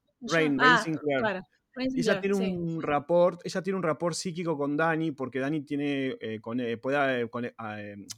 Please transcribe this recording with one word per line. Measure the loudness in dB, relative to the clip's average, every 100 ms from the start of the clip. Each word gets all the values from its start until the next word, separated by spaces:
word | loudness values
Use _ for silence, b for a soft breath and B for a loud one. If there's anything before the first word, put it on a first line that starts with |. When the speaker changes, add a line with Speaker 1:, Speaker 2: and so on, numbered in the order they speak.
| _ _
Speaker 1:
un, | 0
Rain, | 2 4 6
Rain | 6
Speaker 2:
Ah, | 6
Speaker 1:
Sinclair. | 4 -2 0 0
Speaker 2:
claro. | 0 -2 -8 _ _
Rain | -4 -2
Speaker 1:
Ella | 0 2
Speaker 2:
Sinclair, | 2
Speaker 1:
tiene | 2 2
Speaker 2:
sí. | 0 -2
Speaker 1:
un | -2 -2
rapport, | 0 0 4 4 4 2
ella | -6 -4
tiene | -2 -2
un |
rapport | 0 0 -2 -2
psíquico | -6 -4 -4 -2
con | -2 2
Dani, | 2 2 -2
porque | -4 -4 -2
Dani | -2 -2
tiene, | -4 -4 -2 -2 -2 -4
eh, | -6 -8
con-, | -6 -4
eh, | -4 -4
puede, | -2 0 2 0
eh, | -2
con-, | -4 -8
eh, | -8
ah, | -10 -10
em, | -12 -14 -16